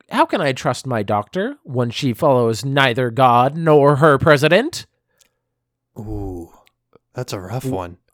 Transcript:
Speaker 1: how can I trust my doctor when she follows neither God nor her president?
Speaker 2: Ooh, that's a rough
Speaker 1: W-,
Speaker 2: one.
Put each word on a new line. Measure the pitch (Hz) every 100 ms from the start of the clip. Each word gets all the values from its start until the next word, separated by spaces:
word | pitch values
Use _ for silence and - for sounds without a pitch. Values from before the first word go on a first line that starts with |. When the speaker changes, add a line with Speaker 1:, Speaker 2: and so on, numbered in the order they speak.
| -
Speaker 1:
how | 220 220
can | 214
I | 147
trust | 123 143 123 131
my | 117
doctor | 101 104 - 180 226 285
when | - 127 120
she | - 131
follows | 113 151 127 117 113 139
neither | 139 135 117 123
God | 113 127 120 131 160
nor | 165 151 143 139
her | 156 135
president? | 170 143 151 185 302 - - _ _ _ _ _ _ _ _ _ _ -
Speaker 2:
Ooh, | 107 104 98 87 82 _ _ _ _ _ _
that's | - 127
a | 104
rough | 90 123
Speaker 1:
W-, | 131 92
Speaker 2:
one. | 87 90 _